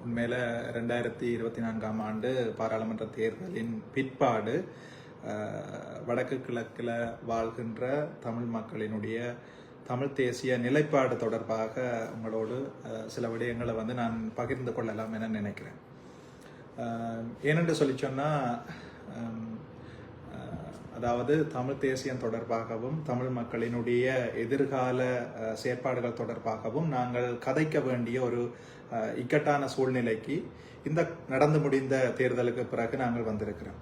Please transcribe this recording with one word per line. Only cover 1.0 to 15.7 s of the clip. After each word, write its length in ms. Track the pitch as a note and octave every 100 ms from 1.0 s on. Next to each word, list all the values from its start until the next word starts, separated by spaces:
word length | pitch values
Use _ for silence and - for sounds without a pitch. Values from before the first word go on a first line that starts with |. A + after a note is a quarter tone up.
| A#2+ A2
இருபத்தி 380 | B2 A#2 A2+ A2+
நான்காம் 400 | A2+ A2 A2 A2
ஆண்டு 540 | G#2+ A2 B2 C3 A2+ G2+
பாராளுமன்ற 480 | A2+ A2 A2 A2
தேர்தலின் 800 | A2 - A2+ A2 F#3 F3 A2+ A2 -
பிற்பாடு, 720 | C3+ C3 - C3 A2 G#2 D3 - - - - - - A2
அஹ், 800 | G#2 G#2+ G#2 - - - - -
வடக்கு 340 | A#2+ B2+ C3 B2+
கிழக்குல 680 | A#2+ A2+ - A#2+ A#2 A#2 A2+ A#2
வாழ்கின்ற 840 | A2+ A2+ A2+ A#2 G#2+ B2+ C#3+ D3 -
தமிழ் 400 | A#2+ A#2 A#2+ A#2
மக்களினுடைய 760 | G#2+ A2 G#2+ G#2+ A2 A2+ A#2+ A#2+ - - - - -
தமிழ் 260 | B2 C3+
தேசிய 460 | C3 B2+ A#2 C3 B2
நிலைப்பாடு 580 | A#2+ C#3+ D3+ C#3+ B2+ A2+
தொடர்பாக 880 | A#2 A2+ A2 A2 A2 B2+ B2+ A#2 A2+
உங்களோடு, 540 | A2+ A2+ A2 A2 B2 C#3 - -
அஹ், 200 | A2+ A2+
சில 220 | A#2+ A#2
விடயங்களை 460 | A2+ A#2+ A#2 A#2+
வந்து 200 | A2+ A2
நான் 380 | B2 A#2 A2+ A2
பகிர்ந்து 400 | - A#2 - B2
கொள்ளலாம் 380 | A#2 A2 G#2+ A2
என 140 | A2 A2
நினைக்கிறேன். 500 | A2 G#3 - -